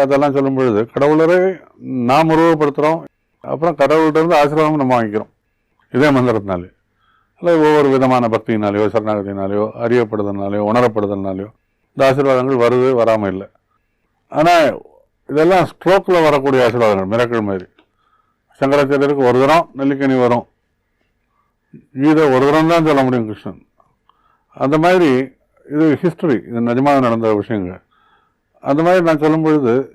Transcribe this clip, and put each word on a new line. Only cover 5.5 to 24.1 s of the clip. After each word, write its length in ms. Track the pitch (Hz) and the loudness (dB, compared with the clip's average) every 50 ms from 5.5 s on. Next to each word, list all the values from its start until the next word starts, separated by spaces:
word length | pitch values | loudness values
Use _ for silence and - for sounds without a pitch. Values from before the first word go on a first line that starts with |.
| _ _ _ _ _ _ _ _ - | _ _ _ _ _ _ _ _ -2
இதே 120 | 127 147 151 139 | 0 2 2 2
மந்திரத்தினாலே. 520 | 131 123 123 113 107 98 98 92 90 87 92 _ _ _ _ _ _ _ _ _ _ _ _ _ - | 2 2 0 0 -2 -2 -6 -8 -8 -8 -12 _ _ _ _ _ _ _ _ _ _ _ _ _ -6
அல்லது 180 | - 175 170 160 156 | -2 0 2 2 4
ஒவ்வொரு 220 | 151 151 151 143 139 135 | 4 4 4 2 2 2
விதமான 340 | 131 131 127 127 127 123 113 110 | 2 2 2 2 2 0 0 -2
பக்தியினாலேயோ, 500 | 107 - - 117 107 104 101 101 104 107 101 104 | -2 -2 -2 -4 -2 -2 -2 0 0 0 0 0
சரணாகதியினாலேயோ, 720 | 113 107 107 107 104 98 101 98 98 98 98 101 104 107 110 - 117 120 | -2 -2 -2 -4 -4 -4 -6 -8 -6 -6 -4 -4 -4 -4 -4 -6 -6 -4
அறியப்படுதல்னாலேயோ, 800 | 117 120 123 117 107 110 107 104 101 101 98 98 98 101 104 104 104 | 0 0 0 0 -2 -4 -6 -6 -6 -6 -6 -6 -6 -4 -4 -2 -2
உணரப்படுதல்னாலேயோ 800 | 110 123 123 120 107 110 104 98 101 98 95 98 95 95 98 113 _ _ _ _ _ _ _ _ - | 0 0 0 0 -2 -2 -4 -4 -6 -6 -8 -8 -8 -10 -12 -14 _ _ _ _ _ _ _ _ -4
இந்த 100 | 135 135 135 | 0 0 0
ஆசீர்வாதங்கள் 540 | 131 143 139 139 131 127 127 135 135 123 117 | 2 2 0 0 0 0 0 -2 0 0 2
வருது, 260 | 120 123 127 127 131 131 120 | 2 2 2 0 0 2 2
வராம 300 | 113 113 113 110 104 98 92 | 2 2 2 0 0 -4 -6
இல்லை. 160 | 95 98 - _ _ _ _ _ _ _ _ _ _ _ _ _ _ _ - - | -6 -10 -14 _ _ _ _ _ _ _ _ _ _ _ _ _ _ _ -10 -4
ஆனா 220 | 147 156 170 175 165 151 127 104 - - - _ _ _ _ _ _ _ - | 0 2 2 4 2 2 0 -2 -6 -14 -20 _ _ _ _ _ _ _ -6
இதெல்லாம் 380 | 139 147 156 175 190 180 156 131 | -2 0 2 2 2 2 0 -2
ஸ்ட்ரோக்ல 500 | - - - 165 185 196 - - 185 170 160 | -4 -6 -2 0 0 0 2 0 0 2 2
வரக்கூடிய 340 | 151 147 139 131 143 135 131 127 | 2 0 0 0 0 0 2 2
ஆசீர்வாதங்கள், 440 | 117 113 123 117 107 101 95 95 95 107 | 0 0 0 0 2 0 0 -2 -2 -2
மிராக்கிள் 360 | 117 123 117 120 113 104 101 | -2 -2 -2 -2 -4 -4 -4
மாதிரி. 180 | 98 92 92 - _ _ _ _ _ _ _ _ _ _ _ _ _ _ _ _ _ - | -6 -6 -8 -12 _ _ _ _ _ _ _ _ _ _ _ _ _ _ _ _ _ -6
சங்கராச்சாரியருக்கு 680 | 139 139 139 143 143 135 143 139 143 139 147 139 131 123 | -2 0 2 0 0 0 0 0 0 0 0 0 0 2
ஒரு 100 | 123 127 135 | 2 2 2
தரம் 240 | 139 156 170 165 - - 127 | 2 2 2 0 -2 -8 -6
நெல்லிக்கனி 380 | 139 139 139 135 139 135 131 127 123 | -4 -4 -2 -2 -2 -2 0 2 2
வரும், 220 | 120 120 120 110 _ _ _ _ _ _ _ _ _ _ _ _ _ _ _ _ _ _ _ _ _ _ _ _ _ - - _ _ - 131 139 | 0 0 -2 -4 _ _ _ _ _ _ _ _ _ _ _ _ _ _ _ _ _ _ _ _ _ _ _ _ _ -20 -20 _ _ -8 -2 0
கீதை 240 | 156 156 156 156 143 131 | 2 2 4 4 2 2
ஒரு 80 | 127 139 143 | 2 2 2
தரம் 200 | 147 160 160 160 170 | 2 2 2 2 2
தான் 120 | 170 160 156 | 2 2 2
சொல்ல 120 | 147 135 135 127 | 2 2 0 0
முடியும் 200 | 127 123 113 107 | 0 -2 -4 -6
கிருஷ்ணன். 300 | 104 - - 104 87 - _ _ _ _ _ _ _ _ _ _ | -10 -12 -12 -16 -16 -16 _ _ _ _ _ _ _ _ _ _